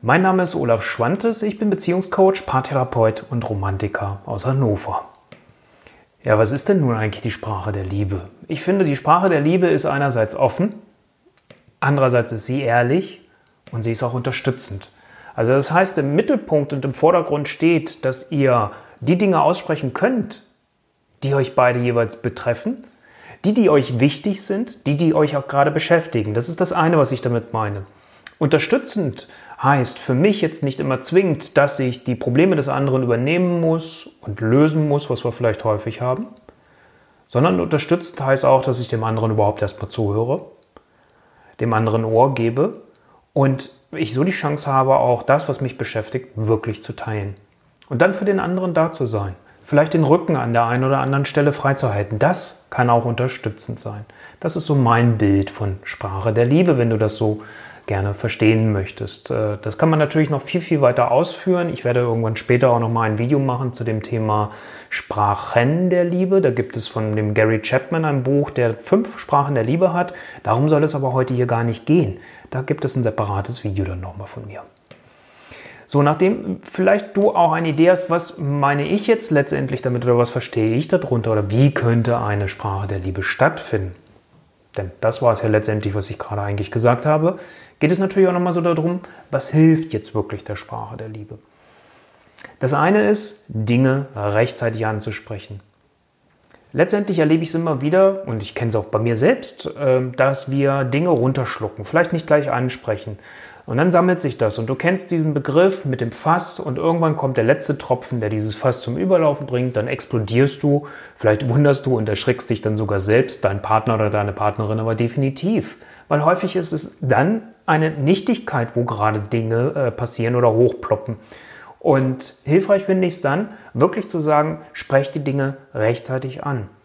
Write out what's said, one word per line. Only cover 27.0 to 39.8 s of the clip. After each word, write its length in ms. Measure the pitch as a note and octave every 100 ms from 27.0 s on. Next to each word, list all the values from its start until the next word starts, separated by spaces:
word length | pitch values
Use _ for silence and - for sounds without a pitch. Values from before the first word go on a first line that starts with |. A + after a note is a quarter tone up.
| C3+
ich 100 | C3
damit 320 | B2+ A#2 -
meine. 300 | A2+ G#2 G2+ G2 _ _ _ - _
Unterstützend 880 | D3 D#3 - B3 A#3+ A3 D#3 - - - - -
heißt 380 | C3 C#3 A#2+ -
für 160 | - B2+
mich 260 | F#3+ G#3
jetzt 220 | D#3 -
nicht 160 | C#3 C3+
immer 240 | C#3+ C3
zwingend, 520 | - F3 G3 D3 - -
dass 240 | C#3 -
ich 240 | B2+ A#2+
die 120 | - A#2+
Probleme 400 | - B2 F#3 E3
des 140 | C3
anderen 340 | C3+ C#3 C3
übernehmen 580 | B2 A#2 C3 F3 F3+ F3
muss 480 | E3 E3 D#3+ - - _
und 200 | - G2+
lösen 460 | A2 B2+ D#3 D#3 D3+
muss, 240 | C#3+ D3
was 120 | A#2
wir 80 | C3
vielleicht 320 | A2 A#2+ G#2+
häufig 380 | A2+ G#2 A2+ G#2+
haben, 240 | B2 C3 B3 - - _ _ _ _ _ _ _ _
sondern 320 | A#2+ D#3+ F#3
unterstützend 600 | E3+ D#3 - F3 - -
heißt 260 | C3+ C3+ C3
auch, 180 | C3
dass 160 | C3 B2
ich 80 | A#2+
dem 160 | A2+
anderen 260 | A2+ A2 A2+
überhaupt 320 | G#2+ G2+ -
erstmal 280 | G2+ -